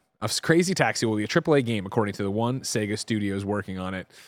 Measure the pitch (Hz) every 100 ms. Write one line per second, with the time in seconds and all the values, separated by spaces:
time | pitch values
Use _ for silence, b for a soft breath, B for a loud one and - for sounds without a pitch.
0 | _ _ 113 - - 165 180 185 123 -
1 | 117 107 104 170 165 143 120 110 95 113
2 | 104 98 101 104 117 131 - 117 104 107
3 | - 110 101 98 98 104 98 92 92 95
4 | 90 B